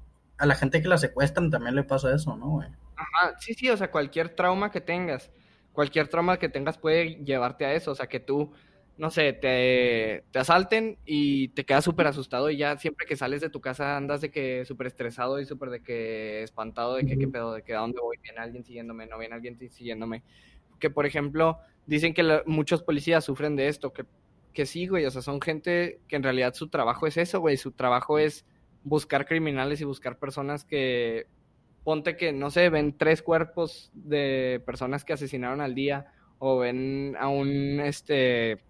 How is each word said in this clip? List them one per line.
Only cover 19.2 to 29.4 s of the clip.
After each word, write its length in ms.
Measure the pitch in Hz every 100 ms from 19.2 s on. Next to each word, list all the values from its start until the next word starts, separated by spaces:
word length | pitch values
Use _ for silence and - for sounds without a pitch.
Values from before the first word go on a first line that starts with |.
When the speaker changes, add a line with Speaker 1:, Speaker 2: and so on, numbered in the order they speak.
| 113
Speaker 2:
alguien 240 | 117 120 120
ti-, 120 | 123
siguiéndome?". 520 | - 120 110 113 113 - _ - - _ -
Que, 120 | 156
por 160 | 147 143
ejemplo, 500 | 151 143 156 165 160 - _ -
dicen 260 | 151 165
que 80 | 160
la, 220 | 160 151 160
muchos 380 | 156 147 165
policías 400 | 170 147 160 165 147
sufren 300 | 131 151 143
de 120 | 139
esto, 260 | 147 135
que, 120 | - 120 _ _ _ _
que 140 | - 139
sí, 180 | 170 185
güey, 200 | 185 135
o 60 |
sea, 120 | 131
son 180 | 139 143
gente 580 | 165 156 180 175 175 - -
que 80 | 143
en 60 |
realidad 300 | 131 127 127
su 140 | - 156
trabajo 380 | 151 117 127 156
es 100 | 165
eso, 220 | 175 185
güey, 180 | 160 135
su 140 | 135
trabajo 480 | - 127 123 - 151
es 260 | 151 - _ _ _ _
buscar 420 | 143 151 - 143 139
criminales 560 | 165